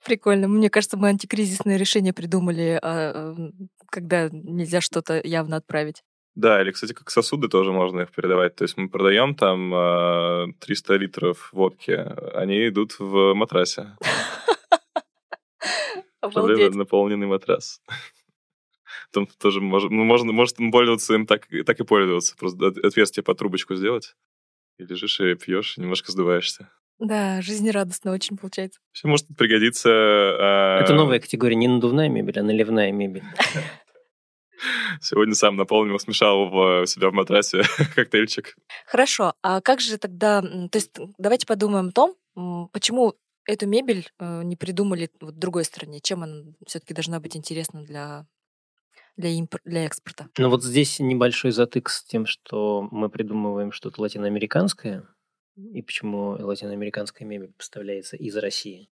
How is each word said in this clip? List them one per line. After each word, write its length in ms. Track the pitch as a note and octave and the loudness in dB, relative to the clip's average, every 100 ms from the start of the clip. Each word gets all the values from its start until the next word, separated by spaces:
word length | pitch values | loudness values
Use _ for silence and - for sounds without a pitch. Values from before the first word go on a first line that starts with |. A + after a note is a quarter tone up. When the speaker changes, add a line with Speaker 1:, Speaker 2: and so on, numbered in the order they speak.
Speaker 1:
Прикольно. 440 | - A3+ - G3+ G3 | 0 0 4 2 4
Мне 200 | G#3 G#3+ | 4 4
кажется, 280 | G#3 G3+ G3 | 4 0 0
мы 120 | G3+ | 2
антикризисное 680 | G3+ - G3+ G3+ F#3+ G#3 G3 | 2 -2 -2 0 0 0 0
решение 360 | G3 G#3+ F#3+ | 2 2 2
придумали, 680 | F#3 F3 F#3 F3+ E3 E3 E3 | -2 -2 0 0 0 0 0
а, 500 | E3 E3 D#3 - D#3 E3 | -2 -4 -4 -6 -10 -10
м, 320 | D#3+ F#3 F#3+ _ _ | -12 -12 -20 _ _
когда 400 | G3 F3 F3 D#3+ | -12 -2 0 0
нельзя 500 | D#3 D#3+ F3 D#3+ F3 | -4 -8 -6 -2 -2
что-то 400 | E3 E3 - D#3+ | 0 -4 -2 -4
явно 320 | - E3 D#3 D#3 | -2 -4 -2 -6
отправить. 460 | - D3+ D3+ D#3 _ _ _ - | -4 -4 -4 -8 _ _ _ 2
Speaker 2:
Да, 240 | A2+ G#2 | 4 6
или, 120 | F#2+ | 2
кстати, 200 | F#2 A2+ | -2 -10
как 180 | - - | -12 0
сосуды 360 | - A2+ D3 B2 | 0 2 -2 2
тоже 220 | F#2+ F#2+ | 2 4
можно 300 | F#2+ F#2 F2+ | 2 0 -2
их 100 | F2 | -6
передавать. 460 | - F2+ F2+ F2+ - | -4 0 2 2 0
То 80 | |
есть 120 | F2+ - | -4 -4
мы 120 | F#2+ | -6
продаем 480 | F#2+ G2 G2+ C3+ C#3+ | 0 2 4 2 2
там, 360 | G2+ F#2 F#2 | 2 2 0
э, 800 | F2+ F2 F2 F2 F2 F2 F2 F2 - | 2 2 4 2 2 2 0 -4 -8
триста 380 | - - - G2 | -6 -6 0 0
литров 520 | G2 - F2 F2 - | 0 -2 -2 -2 -8
водки, 400 | F#2+ F#2+ - - | 0 0 0 -4
они 760 | F#2 F#2 - - - F#2+ G2 A#2 | -2 -4 -10 -8 -4 0 0 0
идут 280 | G2+ G#2+ - | 0 -2 -4
в 360 | G2 G2 G2 | -2 4 4
матрасе. 600 | G2 A2 F#2+ F2+ - G#2 G2+ | 4 2 0 0 -4 -12 -8
Speaker 1:
<laughs> 2250 | - - - - - A#4 _ E4 _ E4 - _ _ - _ _ - E5 D5 G#4 F#4+ _ | -4 -4 -6 -6 -2 -2 _ 0 _ -10 -10 _ _ -20 _ _ -6 -4 -6 -8 -14 _
Speaker 2:
Проблема 200 | - G#3 | -4 0
Speaker 1:
Обалдеть. 340 | F#2+ A2 G2+ | 4 6 4
Speaker 2:
наполненный 520 | G2 G2 G2+ G2+ G#2 G2+ | 2 0 2 2 0 0
матрас. 520 | F#2+ - F2+ - - - | -2 0 0 -2 -18 -14
<laughs> 1300 | - - _ _ _ _ _ _ _ - - - | -14 -14 _ _ _ _ _ _ _ -20 -18 -6
Там 160 | G#2 G2+ _ | -4 -4 _
тоже 220 | G#2 G2 | 0 2
мож-, 280 | G2 G2 G2+ | 0 0 2
ну, 120 | A2 | 0
можно, 280 | A2 A#2+ A#2 | 4 4 4
может 260 | A2 B2 - | 2 2 2
им 140 | A2+ | 4
пользоваться, 420 | A#2+ A#2+ A2+ - | 4 6 2 2
им 120 | A2 G#2+ | 0 4
так, 200 | G#2+ - G#2 G#2+ | 0 0 -6 -2
так 120 | A2 | -2
и 40 | |
пользоваться. 500 | A2 G#2+ F#2+ F2 - - | 2 4 4 2 -2 -4
Просто 300 | F#2 F2+ F#2+ | -8 0 0
от-, 120 | G2 | 2
отверстие 440 | G2+ G#2+ G#2 - | 0 4 2 0
под 160 | G2+ G#2 | -4 -2
трубочку 380 | G#2 F2+ - F#2+ | -2 -4 -6 -4
сделать, 400 | G2+ A#2+ - _ _ _ _ _ _ _ | -2 -2 -6 _ _ _ _ _ _ _
и 60 | |
лежишь, 360 | F2+ F2+ G#2+ - | -12 -8 -6 0
и 140 | F#2 F2 | 0 0
пьешь, 420 | - F#2 G#2+ - | -2 -4 -4 -8
и 40 | |
немножко 280 | F2+ F#2 - | -6 -6 -6
сдуваешься. 580 | F#2 F2 F2 F2+ - - _ _ _ | -2 2 2 0 -8 -16 _ _ _
Speaker 1:
Да, 420 | G#3+ G#3+ G3 F#3+ | -4 -2 -2 -4
жизнерадостно 720 | F3+ G#3+ G#3+ G3+ F#3 F3+ G3 | -4 -2 0 0 -2 -6 -4
очень 240 | F#3+ - G3+ | -4 -6 -8
получается. 440 | F#3+ - F#3+ _ _ | -10 -8 -10 _ _
Speaker 2:
Все 140 | - D3+ | -6 2
может 180 | D3 D3 D3+ | 2 0 0
пригодиться, 520 | A#2 A2 A2+ - A#2+ | 4 4 4 4 4
а, 920 | A2+ G#2+ G#2 G2 F2 G2 G2 G2 F#2+ | 6 6 6 4 4 4 4 4 4
Speaker 3:
Это 140 | F#2+ | 6
новая 260 | D3 D#3 B2 | 6 6 2
категория, 340 | - A#2 A#2+ A2+ | 0 0 2 4
не 120 | A#2+ | 4
надувная 400 | B2 A#2+ C3+ D#3 | 4 4 2 2
мебель, 300 | A#2 G2+ G#2 | 0 -2 -2
а 20 | |
наливная 480 | G#2 G#2+ G#2+ A2+ G2+ | 0 2 2 2 2
мебель. 300 | G2+ G2 F#2+ G2+ - | 0 -4 -6 -12 -4
<laughs> 480 | - D#3 D3+ - _ _ _ _ _ _ _ _ - - - F3 | -4 -4 -10 -14 _ _ _ _ _ _ _ _ -6 -6 -6 -6
Speaker 2:
Сегодня 340 | - - A2 | -4 0 2
сам 220 | G#2 G#2+ G2 | 2 0 0
наполнил, 420 | F#2+ G#2+ G#2+ G2+ | 0 0 0 -2
смешал 500 | - G#2 G#2+ G2 G2 | -4 0 2 4 2
в, 340 | F#2+ F#2 F2+ | 2 4 4
у 40 | F2+ | 0
себя 240 | - F#2+ | 0 0
в 20 | |
матрасе 500 | G2 F#2+ G#2 G2+ F#2 | 0 2 2 2 0
<laughs> 320 | - - D3 | 0 0 0
коктейльчик. 640 | - - A2 A2 - - - _ - - | 0 2 2 0 -4 -10 -20 _ -20 -4
Speaker 1:
Хорошо, 480 | A#3 C4 - F#3 - | 2 2 2 -2 0
а 180 | F#3+ F#3+ | -2 0
как 200 | A3 C4 | 2 2
же 180 | A#3+ G#3+ | 0 -4
тогда, 400 | G3+ F3+ G#3+ G#3 | -8 -2 2 2
м, 280 | F#3 F#3 F3+ | 0 -8 -4
то 100 | G#3+ | -4
есть 140 | G3+ - F#3 G3+ | -4 -10 -16 -4
давайте 280 | G3 B3 - | 0 0 0
подумаем 420 | G#3+ G#3 G3+ F#3 | 0 2 0 0
о 40 | |
том, 220 | G#3 D#4 F#4+ _ - | 4 2 2 _ -10
м, 320 | F3+ F3 F3 | -8 -8 -8
почему 420 | G#3 - A#3+ A#3 - _ _ - | -6 -4 2 0 0 _ _ -6
эту 200 | G#3 G3+ | -4 0
мебель, 420 | G#3+ C4+ C#4+ - _ | 0 0 -2 -4 _
э, 220 | F3 E3+ | -12 -8
не 120 | F3 F3 | -8 -8
придумали 540 | F3 F#3 G3+ F3+ E3 _ | -6 -2 -2 -2 -6 _
вот 140 | D#3 | -20
в 40 | D#3+ | -8
другой 260 | F3+ F3 | -4 -4
стране, 360 | D#3+ - D#3 D3 | -4 -8 -18 -8
чем 220 | - F#3 | -6 -6
она 220 | E3 D3+ D3+ D3+ - | -8 -14 -20 _ -14
все-таки 280 | E3 _ | -14 _
должна 240 | D#3+ D#3+ E3 | -10 -6 -8
быть 160 | D#3 D#3+ | -8 -14
интересна 460 | D3+ D#3+ D#3+ D#3 | -10 -8 -8 -12
для, 440 | D3 D3 D3 D3 D3+ _ _ _ _ _ _ _ _ - | -16 -14 -14 -16 -20 _ _ _ _ _ _ _ _ -8
для 220 | E3+ E3 | -4 -4
импор-, 220 | E3 - | -4 -10
для 200 | - E3+ | -6 -4
экспорта? 440 | D#3+ - - - D3 - | -4 -8 -16 -20 -14 0
Speaker 3:
Ну 100 | B2+ | 2
вот 140 | B2 | 2
здесь 340 | B2 B2+ C#3 - | 2 2 2 0
небольшой 500 | C3+ B2+ B2 A#2+ B2+ | -2 2 2 2 -2
затык 400 | A2+ A#2+ B2+ - | 2 0 0 -4
с 120 | - | -8
тем, 200 | - A#2 | -6 -6
что 640 | A2 - - G#2+ G#2 G2+ G2+ | -4 -8 -8 -4 -2 -2 -4
мы 200 | A2 G#2+ | -6 -6
придумываем 600 | - A2 G#2+ G#2 G2+ G2+ | -4 -6 -4 -4 -4 -6
что-то 280 | - - - | -8 -14 -6
латиноамериканское, 1080 | G#2+ G#2 G#2 G#2 G#2+ - F#3+ - A2+ G2 - _ _ _ _ _ | -6 -4 -4 -4 -2 0 0 -2 -10 -12 -16 _ _ _ _ _
и 260 | G3+ G#3 | -16 -16
почему 480 | - - A2 G2+ G2+ G2+ | -10 -10 -8 -6 -6 -8
латиноамериканская 840 | G2+ G2 G#2 G2+ G#2 G#2+ G#2 _ A2 | -8 -8 -8 -10 -8 -8 -12 _ -14
мебель 240 | G#2 F#2+ _ | -14 -16 _
поставляется 600 | - - G2+ G2 F#2 - | -18 -14 -10 -12 -12 -14
из 180 | A2 G#2 | -10 -6
России. 520 | G#2 - G#2+ F2+ G2+ | -6 -8 -10 -16 _